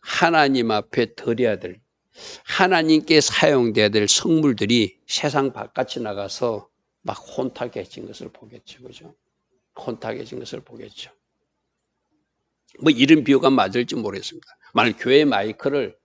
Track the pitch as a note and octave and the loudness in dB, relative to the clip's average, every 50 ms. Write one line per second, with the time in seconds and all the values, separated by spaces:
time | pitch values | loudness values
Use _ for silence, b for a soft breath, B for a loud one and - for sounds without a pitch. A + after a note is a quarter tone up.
0 | _ - - - E3+ E3+ E3+ D#3 D3+ C#3 C3+ B2+ A#2 A2+ A2 G#2+ G#2 _ - - | _ -8 -2 0 2 2 4 4 4 4 2 0 0 0 -2 -2 -4 _ -2 -2
1 | A#2 A2 - - - - A#2 A2 B2+ A2+ G#2 F#2+ - F2 F2+ _ _ _ _ _ | -2 -2 -4 -10 -4 -4 -2 0 0 0 0 -2 -6 -14 -16 _ _ _ _ _
2 | _ _ B B B B B B B - - - F#3+ F#3 F#3 E3 D#3+ D#3+ D#3+ D#3 | _ _ B B B B B B B -8 0 0 2 2 4 2 4 4 2 2
3 | D3 - D#3+ D#3 C#3+ - - - - D#3 D3 C3 A#2+ A#2 G#2+ A2+ G#2+ G#2 G#2 A2 | 4 4 4 4 4 2 0 2 2 4 4 4 2 2 2 2 2 2 2 2
4 | G#2 G2+ - - - G#3 D#3+ D#3+ D3+ C#3+ B2 G#2 G#2+ G#2 A#2+ A#2+ G#2+ F#2+ - _ | 0 2 0 0 2 2 2 2 4 2 2 0 0 0 2 2 2 0 -4 _
5 | _ - - - - D3 C3+ D3 C3+ C3+ B2 A2+ G#2+ A2 _ - C3 - - C#3 | _ -8 -8 -4 -4 -2 -2 0 -2 -2 -4 -8 -14 -12 _ -6 -6 -6 -6 -8
6 | A#2 G#2+ G2+ G2 G2+ F#2+ - - B2 A#2+ A2 G#2+ - _ _ _ _ _ _ _ | -8 -8 -8 -8 -10 -10 -8 -6 -4 -4 -4 -6 -12 _ _ _ _ _ _ _
7 | _ - G#2 - - - - - B2+ C3 - - B2 A#2+ - A#2+ F2+ - - - | _ -12 -12 -12 -14 -12 -10 -8 -8 -8 -8 -10 -12 -10 -10 -12 -14 -14 -16 -18
8 | - A2 A2 - - - _ - - G#2+ A#2+ A2 _ - - _ B2 C3 - - | -18 -18 -16 -18 -18 -20 _ -20 -20 -20 -20 -20 _ -20 -20 _ -20 -20 -20 -20
9 | D#3+ - _ _ _ _ _ _ _ _ _ _ _ _ _ - - - A#2 A2 | -20 -20 _ _ _ _ _ _ _ _ _ _ _ _ _ -14 -12 -12 -12 -10
10 | - A2+ A2+ - A#2 A2+ B2+ B2+ B2 - - B2+ B2+ _ A#2 A2+ A2+ G#2+ _ - | -10 -12 -10 -12 -12 -14 -14 -16 -14 -14 -16 -16 -16 _ -20 -20 -20 -20 _ -20
11 | - - _ _ _ _ _ _ _ _ _ _ _ _ _ _ _ _ _ _ | -20 -20 _ _ _ _ _ _ _ _ _ _ _ _ _ _ _ _ _ _
12 | _ _ _ _ _ _ _ _ _ _ _ _ _ _ _ - - D#3 D3+ A#2 | _ _ _ _ _ _ _ _ _ _ _ _ _ _ _ -2 2 2 4 4
13 | - C#3 D#3+ D#3 B2 A#2+ C#3 C3 B2+ C3 C3+ B2 G2 F#2+ G2+ A#2+ B2 - D#3+ C#3+ | 6 6 6 4 6 2 2 4 4 2 2 2 0 0 0 -4 -4 -2 -6 -8
14 | A2 G2+ F#2+ F#2+ - - - - _ _ - b b b b A2+ A2 A#2 G#2+ - | -6 -8 -8 -10 -12 -14 -16 -18 _ _ -20 b b b b 2 2 2 0 -2
15 | - A#2+ C3 D3 D#3 C#3+ A#2+ G2+ G2+ A2 G#2 - - C#3+ C#3 C#3+ B2 G2 - _ | 0 4 4 6 6 4 2 0 -2 -4 -8 -4 -4 -4 -2 -2 -4 -6 -8 _